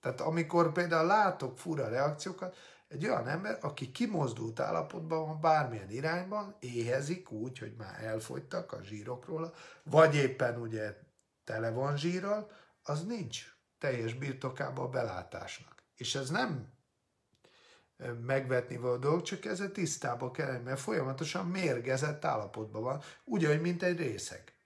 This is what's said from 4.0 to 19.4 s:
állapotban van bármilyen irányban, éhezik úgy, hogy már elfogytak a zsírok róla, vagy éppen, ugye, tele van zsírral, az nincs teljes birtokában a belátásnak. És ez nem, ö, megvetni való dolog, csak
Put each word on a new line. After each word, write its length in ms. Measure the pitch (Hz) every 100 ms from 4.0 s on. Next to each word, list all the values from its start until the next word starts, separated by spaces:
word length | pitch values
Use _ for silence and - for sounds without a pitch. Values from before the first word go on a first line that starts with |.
| 240 190 135 113 113 113
állapotban 680 | - 165 147 175 160 160 156
van 140 | 156
bármilyen 500 | 160 156 135 113 95
irányban, 640 | 110 151 170 185 208 196 -
éhezik 720 | 127 120 117 131 143 180 -
úgy, 280 | 107 123 127
hogy 160 | 110 113
már 260 | 104 -
elfogytak 680 | 110 110 110 127 - 120 -
a 100 | 110
zsírok 440 | 98 104 110 123 -
róla, 260 | 156 165 - - -
vagy 320 | - 151 160
éppen, 460 | 147 135 131 123 120
ugye, 360 | 117 110 107 104 - _ _ _
tele 260 | - 113 113
van 260 | 113 139 143
zsírral, 540 | 160 185 196 214 208 - - _
az 220 | - 151
nincs 520 | 175 233 135 - - - _ _
teljes 360 | 143 123 113
birtokában 720 | 120 139 131 139 127 135 135
a 40 | 131
belátásnak. 920 | 131 117 90 87 92 95 - - - _
És 200 | _ 123
ez 160 | 139 131
nem, 420 | 180 247 143 104 - _ _ _ _ _ _ _ _ - - _ _
ö, 160 | 123
megvetni 640 | 120 120 135 127 127 123 123
való 200 | 123 123
dolog, 260 | 139 165
csak 220 | 170 196